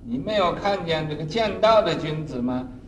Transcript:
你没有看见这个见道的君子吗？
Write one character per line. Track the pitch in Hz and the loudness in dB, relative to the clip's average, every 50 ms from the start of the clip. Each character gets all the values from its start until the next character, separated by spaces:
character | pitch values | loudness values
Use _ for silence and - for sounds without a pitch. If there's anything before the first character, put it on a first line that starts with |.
| - | -10
你 | 117 120 131 | -6 -6 -6
没 | 180 208 214 | -4 -2 0
有 | 208 185 170 - | 2 2 2 0
看 | - - 202 202 190 175 | 0 0 0 0 0 -2
见 | 165 160 156 156 151 | -2 -2 -2 -2 -4
这 | 151 | -4
个 | 147 160 | -6 -6
见 | 151 - 226 220 208 185 - 214 | -4 -2 0 0 0 0 4 4
道 | 214 226 214 | 6 6 6
的 | 190 170 156 | 6 4 0
君 | - - 156 151 156 156 | -2 -2 -4 -4 -4 -6
子 | 135 127 123 120 | -6 -4 -4 -2
吗？ | 123 123 127 131 - - - - | -2 -2 -2 -4 -8 -12 -16 -18